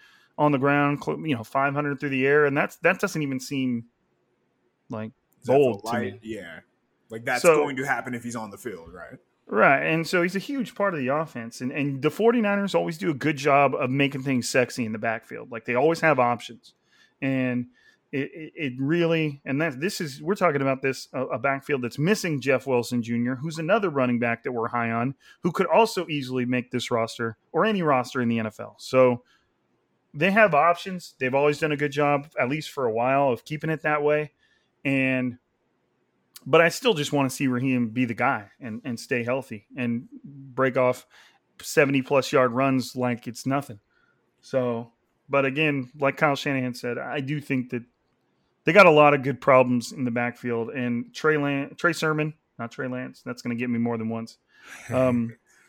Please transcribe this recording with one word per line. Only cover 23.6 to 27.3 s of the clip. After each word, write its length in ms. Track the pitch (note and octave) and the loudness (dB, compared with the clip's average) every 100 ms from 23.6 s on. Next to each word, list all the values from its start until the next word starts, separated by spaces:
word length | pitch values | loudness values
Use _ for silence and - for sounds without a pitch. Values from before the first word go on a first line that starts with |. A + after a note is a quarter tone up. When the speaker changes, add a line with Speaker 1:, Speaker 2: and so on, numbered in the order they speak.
| D#3+ A3 F#3+ | 0 2 2
Speaker 1:
running 300 | C#3 B2 A#2+ | 0 0 2
back 240 | A#2+ A#2 | 0 -2
that 80 | B2+ | -4
we're 160 | A#2+ A#2 | -4 -4
high 240 | A#2+ A#2 | -2 -2
on, 240 | A#2 B2+ - - - | -2 -2 -6 -16 -6
who 80 | F3+ | -4
could 160 | D#3+ F3 | -2 2
also 400 | F3+ A3 F#3 D#3+ | 4 4 0 -4
easily 380 | D3 B2+ B2+ B2 | -6 -4 -2 0
make 260 | B2+ A#2+ | -2 -2
this 200 | B2 - | -6 -2
roster 460 | A#2+ A2+ - A2+ | -2 -2 -4 -6